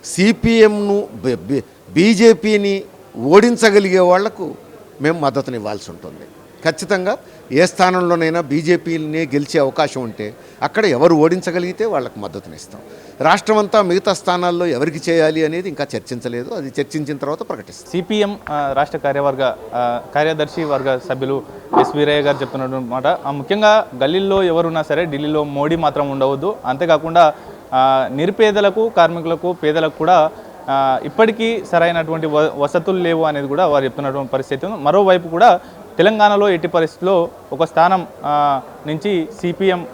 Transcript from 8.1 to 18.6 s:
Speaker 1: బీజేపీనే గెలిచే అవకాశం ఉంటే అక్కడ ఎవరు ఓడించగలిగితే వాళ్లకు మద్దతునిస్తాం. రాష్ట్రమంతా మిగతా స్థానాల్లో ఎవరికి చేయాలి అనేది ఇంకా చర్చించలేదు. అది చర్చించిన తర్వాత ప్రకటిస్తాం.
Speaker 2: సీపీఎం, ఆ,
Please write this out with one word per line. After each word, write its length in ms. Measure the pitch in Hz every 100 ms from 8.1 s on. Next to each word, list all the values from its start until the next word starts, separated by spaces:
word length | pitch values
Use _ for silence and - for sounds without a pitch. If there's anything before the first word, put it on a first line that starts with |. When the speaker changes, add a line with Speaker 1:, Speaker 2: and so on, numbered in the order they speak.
| 170 160 165
Speaker 1:
బీజేపీనే 840 | 156 147 151 175 165 165 156 156 160
గెలిచే 340 | 139 143 165
అవకాశం 420 | 139 131 147 143
ఉంటే 340 | 120 101 104 113 - -
అక్కడ 240 | 156 - 214
ఎవరు 300 | 123 165 165
ఓడించగలిగితే 720 | 156 185 180 175 180 185 220
వాళ్లకు 340 | 165 120 -
మద్దతునిస్తాం. 600 | 101 101 92 80 - - - - - -
రాష్ట్రమంతా 600 | 151 180 - 214 208 220
మిగతా 320 | 190 180 202
స్థానాల్లో 520 | 180 - 175 180 175 175
ఎవరికి 460 | 123 156 156 -
చేయాలి 340 | 165 156 156 156
అనేది 240 | 170 185
ఇంకా 180 | 143 143 113
చర్చించలేదు. 560 | - 123 120 120 127
అది 200 | 226 135 -
చర్చించిన 360 | 139 156 143 143
తర్వాత 320 | 139 156 -
ప్రకటిస్తాం. 420 | 113 98 - -
Speaker 2:
సీపీఎం, 480 | 175 170 214 202 202 -
ఆ, 240 | 147